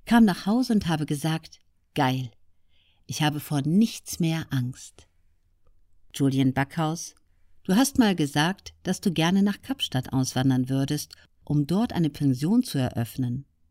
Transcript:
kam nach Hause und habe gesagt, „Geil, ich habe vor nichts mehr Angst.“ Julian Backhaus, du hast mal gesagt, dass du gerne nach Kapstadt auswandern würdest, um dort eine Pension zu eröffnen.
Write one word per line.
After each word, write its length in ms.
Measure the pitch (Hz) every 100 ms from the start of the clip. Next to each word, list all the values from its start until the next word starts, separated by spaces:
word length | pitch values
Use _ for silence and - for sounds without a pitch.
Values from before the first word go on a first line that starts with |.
| -
kam 200 | 233 220
nach 220 | 170 -
Hause 260 | 233 254
und 140 | 220 170
habe 180 | 156 143
gesagt, 540 | 147 156 160 - - _ _ _
„Geil, 380 | - 233 131 127 - _ _ _ _ _ _ -
ich 160 | -
habe 180 | 151 147
vor 220 | - 147
nichts 580 | 139 180 226 - - -
mehr 280 | 165 165 -
Angst.“ 580 | 135 123 - - - - _ _ _ _ _ _ _ _ _ -
Julian 420 | - 139 135 131
Backhaus, 600 | 131 139 - 156 165 - - _ _ _ - -
du 100 | 190
hast 240 | 269 -
mal 160 | 220 175
gesagt, 580 | 147 147 160 190 - -
dass 180 | - 185
du 120 | 208
gerne 320 | 160 160 196
nach 180 | 196 196
Kapstadt 500 | - 269 - 131 -
auswandern 580 | 135 131 - 135 127 127
würdest, 440 | 135 135 147 - - _ _
um 240 | - 147 143
dort 260 | 180 240
eine 160 | - 160
Pension 540 | - 143 127 151 233
zu 160 | 240 143
eröffnen. 640 | 127 - 117 - 123 123 139 _ _